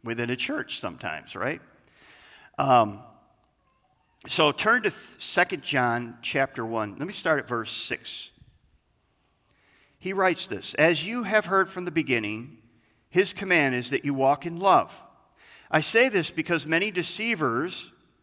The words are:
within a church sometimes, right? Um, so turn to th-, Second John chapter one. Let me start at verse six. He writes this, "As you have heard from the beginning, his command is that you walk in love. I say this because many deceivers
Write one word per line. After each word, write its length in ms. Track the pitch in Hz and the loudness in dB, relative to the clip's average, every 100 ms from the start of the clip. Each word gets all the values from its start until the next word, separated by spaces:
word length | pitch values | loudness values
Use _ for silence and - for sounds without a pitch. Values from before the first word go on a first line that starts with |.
within 260 | - 117 120 | -6 -4 -2
a 60 | 127 | -2
church 440 | - 302 - - | -4 -6 -6 -8
sometimes, 560 | 98 - 92 78 - 95 | -8 -8 -8 -10 -10 -6
right? 240 | 117 165 _ _ _ _ - - - - - - | -6 -6 _ _ _ _ -20 -20 -20 -20 -16 -2
Um, 420 | 135 123 107 101 - - _ _ _ _ _ _ _ _ _ _ - | 6 6 6 -2 -18 -20 _ _ _ _ _ _ _ _ _ _ -8
so 260 | - 151 | 2 2
turn 300 | 139 214 240 | 4 2 2
to 80 | 214 | 0
th-, 120 | - - - | -4 -18 -14
Second 440 | - - 180 170 | -4 0 0 -2
John 560 | - 139 123 117 120 - | -4 0 0 0 -4 -10
chapter 420 | - 143 135 - | -4 0 -2 -2
one. 320 | 113 113 104 98 | -4 -4 -4 -6
Let 80 | 165 | -10
me 60 | |
start 260 | 208 170 151 | -6 0 0
at 100 | - | 0
verse 240 | 117 113 | -6 -4
six. 580 | - - - - - - _ - _ _ _ _ _ _ _ _ _ _ _ _ _ _ _ | -8 -8 -8 -10 -12 -14 _ -20 _ _ _ _ _ _ _ _ _ _ _ _ _ _ _
He 140 | 180 | -6
writes 340 | 196 185 165 - | 2 2 0 -4
this, 280 | 101 - | -8 -6
"As 300 | - 156 160 | 2 4 4
you 180 | 170 240 | -2 -6
have 220 | 202 214 196 | 2 0 4
heard 240 | 190 185 | 2 2
from 140 | 185 | -4
the 60 | 175 | -4
beginning, 680 | 160 131 120 107 110 123 - _ _ _ _ _ | -2 0 0 0 -8 -10 -20 _ _ _ _ _
his 240 | 175 196 | 0 0
command 420 | - 190 175 143 | -2 2 4 4
is 160 | 123 120 | 0 -2
that 140 | 139 | -2
you 100 | 139 | -2
walk 320 | 135 135 143 170 | 2 2 2 -2
in 120 | 170 | 0
love. 440 | 196 160 - - - _ _ _ - - - | 4 4 4 -10 -20 _ _ _ -20 -20 -2
I 100 | 151 | 0
say 280 | 156 226 262 | 2 4 4
this 220 | 208 156 | 2 -2
because 360 | - 156 170 147 | -4 -2 -2 0
many 240 | 165 208 | 0 0
deceivers 1000 | 180 165 - 226 214 143 117 170 - - _ _ _ | -2 -4 -4 -4 0 0 0 -4 -8 -16 _ _ _